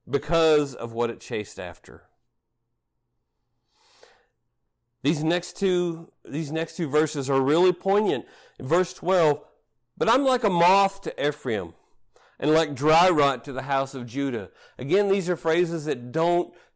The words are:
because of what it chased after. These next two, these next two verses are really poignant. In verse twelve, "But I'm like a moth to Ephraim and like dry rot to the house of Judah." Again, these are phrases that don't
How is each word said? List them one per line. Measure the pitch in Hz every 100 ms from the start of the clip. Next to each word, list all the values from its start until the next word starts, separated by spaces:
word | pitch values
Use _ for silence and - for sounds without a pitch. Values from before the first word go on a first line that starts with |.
| -
because | 131 - 165 160 151 143 131
of | 117
what | 117 117
it | 110
chased | - 113 104 -
after. | 90 85 - 60 _ _ _ _ _ _ _ _ _ _ _ _ _ _ _ _ _ _ _ _ - _ _ _ _ _ _ _ _ _
These | 139 151
next | 156 175 - -
two, | 196 180 175 165 165 _ -
these | 139 151
next | 160 165 -
two | 156
verses | 151 156 151 131
are | 135
really | 135 156 185
poignant. | 180 190 202 214 135 - - - _
In | 127
verse | 170 180
twelve, | - 165 185 160 147 - _ _ _ _ -
"But | 175
I'm | 254 269
like | 254
a | 233
moth | 175 175 196 196 -
to | 170 - 143
Ephraim | 143 131 107 87 - _ _ _ _ _ _
and | 151
like | 156 156 131
dry | 147 160 185
rot | 160 139 131 -
to |
the | 127
house | 131 139 135 135
of | 120
Judah." | 123 139 120 92 _ - -
Again, | 131 185 202
these | 196 175
are | 170
phrases | 165 165 170 165 151
that | 131 120
don't | 151 170 175 170 - _